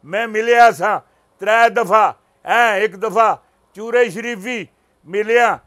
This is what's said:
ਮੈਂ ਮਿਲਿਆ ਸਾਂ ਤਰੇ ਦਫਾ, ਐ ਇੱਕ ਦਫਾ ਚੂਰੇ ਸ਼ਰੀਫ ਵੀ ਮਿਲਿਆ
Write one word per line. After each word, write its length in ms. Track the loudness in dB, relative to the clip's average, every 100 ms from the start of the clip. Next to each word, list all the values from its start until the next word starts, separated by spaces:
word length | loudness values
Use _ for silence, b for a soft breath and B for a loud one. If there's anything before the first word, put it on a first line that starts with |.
| -8
ਮੈਂ 200 | -8 -6
ਮਿਲਿਆ 440 | -4 2 6 6
ਸਾਂ 280 | 4 -4 -4 _ _ _ _
ਤਰੇ 300 | -2 2 2
ਦਫਾ, 460 | 0 0 2 2 -2 _ _ -2
ਐ 340 | 0 2 0
ਇੱਕ 160 | -4 -4
ਦਫਾ 480 | -4 0 0 0 _ _ _ -16
ਚੂਰੇ 340 | -4 -2 -2
ਸ਼ਰੀਫ 280 | -4 -10 -10
ਵੀ 300 | -10 -10 -12 _ _ _ -10
ਮਿਲਿਆ 540 | -6 0 2 2 -2